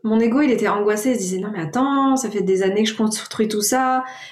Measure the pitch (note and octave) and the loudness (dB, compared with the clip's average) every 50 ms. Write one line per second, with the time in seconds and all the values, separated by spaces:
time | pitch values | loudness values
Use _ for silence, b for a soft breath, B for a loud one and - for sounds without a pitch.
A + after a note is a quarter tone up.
0 | - A3 A3 A3 A#3 A3+ A3+ C#4 D4+ C4+ A#3 G3 G#3 G3+ G3+ G#3 G#3 G#3 G#3+ G#3+ | 0 2 2 2 2 4 4 4 4 2 2 2 0 0 0 0 0 0 0 0
1 | - C4 B3+ G#3 F#3+ F3+ F#3 F#3 G3 G#3+ G#3 F#3 D#3+ D3+ - B3 C4 C#4 C#4 C#4 | 0 0 0 0 -2 -4 -4 -4 -4 -6 -6 -6 -6 -4 -2 0 0 2 2 2
2 | C4+ C4+ C4+ C4 - G#3 G#3 G#3 F#3+ F#3 F#3+ F#3 F#3+ F#3+ G3 G#3 A3 A3 A3 - | 2 2 2 0 0 -4 -2 -2 0 2 2 2 2 2 2 2 0 0 0 0
3 | A3 A3 A3 - - - - - A3 G#3+ A3 G#3 G#3 - B3+ C4 C4 B3+ B3+ C4 | -2 -2 -2 -4 -10 -10 -2 -2 -2 0 0 -2 -2 0 0 0 2 2 0 0
4 | B3+ B B B B B | -2 B B B B B